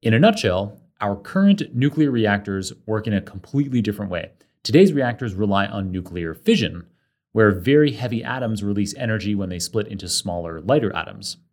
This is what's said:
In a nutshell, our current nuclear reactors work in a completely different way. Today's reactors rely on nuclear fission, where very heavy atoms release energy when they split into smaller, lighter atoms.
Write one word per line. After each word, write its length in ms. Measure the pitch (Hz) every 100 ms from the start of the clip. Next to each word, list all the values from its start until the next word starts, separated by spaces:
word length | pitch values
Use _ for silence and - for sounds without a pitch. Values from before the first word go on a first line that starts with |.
In 100 | 117
a 60 | 113
nutshell, 600 | 196 214 113 90 101 - _ _
our 160 | 104 101
current 600 | - 190 202 202 - 123
nuclear 360 | 147 147 147
reactors 600 | 120 107 101 101 98 92 - -
work 220 | 107 107
in 60 |
a 60 | 101
completely 640 | - 95 - 139 143 127
different 300 | 107 101 104
way. 180 | 87 - _ _ _
Today's 320 | - 123 190
reactors 400 | 147 127 117 120
rely 320 | 95 104 98 98
on 260 | 104 95
nuclear 440 | 92 87 90 82 80
fission, 500 | - 220 95 85 85 _ _ _ _
where 180 | 113 107
very 440 | 95 90 143 151
heavy 300 | 113 120 113
atoms 400 | - 127 120 107
release 300 | 101 101 101
energy 400 | - 120 110 98
when 160 | 101 95
they 80 | 90
split 300 | 87 113 104
into 200 | 98 87
smaller, 540 | - - 87 82 82
lighter 340 | 85 147 110 -
atoms. 420 | - - 101 - _